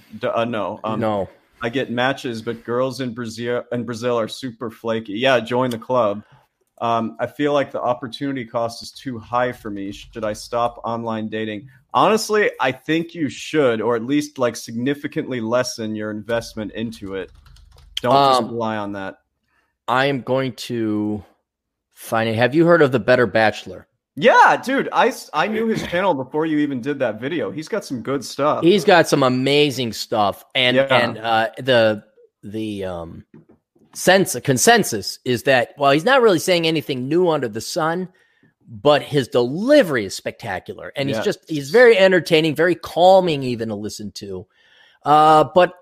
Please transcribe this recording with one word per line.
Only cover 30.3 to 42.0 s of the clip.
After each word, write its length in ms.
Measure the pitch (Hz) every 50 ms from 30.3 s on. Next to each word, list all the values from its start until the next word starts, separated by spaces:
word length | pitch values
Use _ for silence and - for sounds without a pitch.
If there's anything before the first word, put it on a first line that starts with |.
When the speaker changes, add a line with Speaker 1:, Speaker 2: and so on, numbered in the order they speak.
| 92 - - _ -
Speaker 2:
And, 220 | 135 127 123 123
Speaker 1:
Yeah. 100 | 131 135
Speaker 2:
and, 320 | 135 131 120 120 117 117 107
uh, 320 | 110 113 113 113 113 113 - -
the, 460 | 127 135 127 117 113 110 107 104 - _ _ _ _ _ _ _ -
the, 420 | 107 98 110 110 110 104 98 95
um, 400 | 92 90 85 82 82 85 82 - _ - - - _ _ _ _ _ _ _ _ _ -
sense, 440 | - - - 185 196 180 - - 123 -
consensus 760 | - 131 120 - - 233 - - - - 101 95 - - - -
is 200 | 127 127 110 -
that, 300 | 143 135 123 117 - - 139
well, 120 | 143 139 139
he's 120 | 156 160
not 180 | 233 269 277 233
really 160 | 220 185 151
saying 280 | - - 180 170 165
anything 420 | 160 165 156 - - 143 127 123 135
new 200 | 156 175 185 170
under 200 | 156 147 131 117
the 120 | 104 113
sun, 480 | - - - 175 156 160 165 180 185 175 _ _ _ _ _ _ _ _ _ _ _
but 360 | - 117 101 101 143 147 135 131
his 260 | - 135 147 120 -
delivery 760 | - 127 123 120 139 175 214 262 294 294 233 165 139 120 101
is 100 | 95 -
spectacular. 800 | - - 120 - - - 110 95 90 - - 98 85 80 87 -
And 120 | 139 139 139
he's 100 | 135 113
Speaker 1:
Yes. 60 | 101
Speaker 2:
just, 260 | 208 175 - _ -
he's 200 | 160 147 139 135
very 260 | 165 233 254 233 226
entertaining, 560 | 185